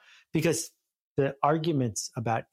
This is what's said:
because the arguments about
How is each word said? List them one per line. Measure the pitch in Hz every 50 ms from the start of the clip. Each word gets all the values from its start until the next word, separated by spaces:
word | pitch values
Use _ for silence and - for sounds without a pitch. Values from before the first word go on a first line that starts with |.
| _ - - - _ _ -
because | 165 147 170 151 - - - _ _ _ _ _ _ _ _ -
the | - 135 135 131 - -
arguments | 143 156 165 156 170 160 135 127 117 104 - - - -
about | 131 113 120 113 113 - _